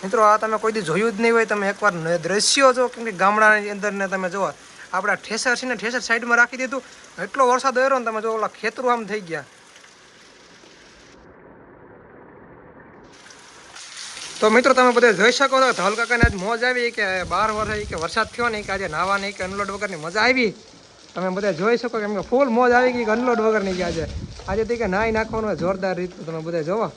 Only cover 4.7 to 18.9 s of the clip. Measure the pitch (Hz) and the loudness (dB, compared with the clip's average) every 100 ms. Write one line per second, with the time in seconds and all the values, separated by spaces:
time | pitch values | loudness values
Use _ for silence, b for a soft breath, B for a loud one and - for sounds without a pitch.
4.7 | B B 180 202 190 - 214 254 240 254 | B B -2 0 -2 -4 -4 -2 -2 -2
5.7 | 226 208 247 214 226 240 233 240 254 254 | -4 -4 -6 -2 -2 2 4 4 2 -4
6.7 | 262 - B B - 196 277 254 247 269 | -4 -8 B B -10 -8 2 4 4 2
7.7 | 247 269 269 226 220 220 220 214 - 214 | 2 2 2 0 -4 -4 -2 -4 -4 -6
8.7 | 220 247 240 208 214 180 156 135 - - | -2 0 0 -2 -8 -6 -10 -10 -20 -20
9.7 | - - - - - - - - - - | -20 -20 -20 -20 -20 -20 -20 -20 -20 -20
10.7 | - - - - - - - - - - | -20 -20 -20 -20 -20 -20 -20 -20 -20 -20
11.7 | - - - - - - - - - - | -20 -20 -20 -20 -20 -20 -20 -20 -20 -20
12.7 | - - - - - - - - - - | -20 -20 -20 -20 -20 -20 -20 -20 -20 -20
13.7 | - - - - - - - 214 226 262 | -20 -16 -14 -14 -12 -14 2 4 6 4
14.7 | 262 254 240 233 175 214 247 277 262 262 | 4 4 6 6 6 4 4 2 4 2
15.7 | 202 185 214 233 240 233 190 190 233 247 | 2 0 0 -2 2 2 2 -4 -2 0
16.7 | 247 240 226 202 185 175 175 214 214 214 | 0 -2 -2 -2 -2 -2 -2 0 -2 -4
17.7 | 214 208 185 165 233 220 - 240 214 202 | -6 -6 -6 -4 -2 -4 -2 -4 -4 -6
18.7 | 196 185 | -6 -4